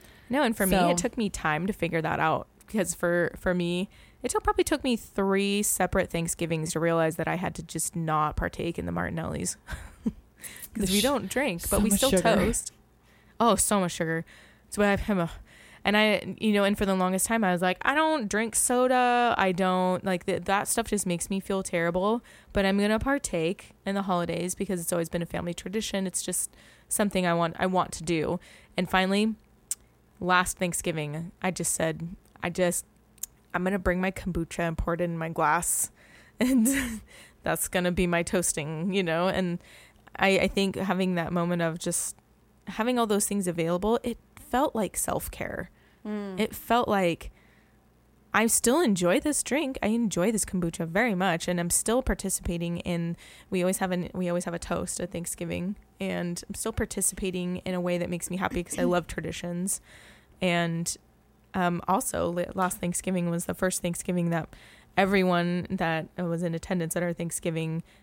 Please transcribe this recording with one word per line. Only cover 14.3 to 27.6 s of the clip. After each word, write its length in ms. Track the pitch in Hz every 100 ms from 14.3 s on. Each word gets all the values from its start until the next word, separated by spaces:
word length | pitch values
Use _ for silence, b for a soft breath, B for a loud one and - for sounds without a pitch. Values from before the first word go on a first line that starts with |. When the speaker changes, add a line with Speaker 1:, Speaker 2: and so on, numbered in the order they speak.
| B B B B
Speaker 1:
It's 100 | -
why 80 | 208
I 40 |
have 100 | 196
him 180 | - 196
a, 100 | 165 - B B B B 202
and 120 | 208
I, 380 | 214 208 - 202
you 140 | 220
know, 100 | 208
and 140 | 202 208
for 80 | 202
the 100 | 190
longest 300 | 185 190 -
time, 180 | 226
I 80 | 196
was 100 | 180
like, 160 | 185 185
"I 120 | -
don't 360 | 285 311 311 208
drink 260 | 208 226 -
soda. 800 | - 247 254 254 247 240 240 -
I 140 | 190
don't, 520 | 180 185 185 185 185 196
like, 200 | 180 -
th-, 200 | 185 175
that 220 | 196 -
stuff 180 | - 226
just 180 | 208 185
makes 240 | 170 -
me 100 | 196
feel 200 | - 190
terrible, 600 | 185 175 170 175 196 240 B B B
but 120 | - 196
I'm 120 | 202
gonna 180 | 208 220
partake 720 | 269 277 - 175 165 185 - - -
in 80 |
the 100 | 196
holidays 520 | 196 180 170 170 175 -
because 240 | 196 180
it's 120 | 165
always 160 | 175 165
been 120 | 175
a 40 | 170
family 260 | 165 170
tradition. 540 | 175 - 208 214 196 190
It's 140 | -
just 260 | - 180 - B B B B
something 400 | - 208 190 180
I 60 |
want, 220 | 170 170
I 60 | 165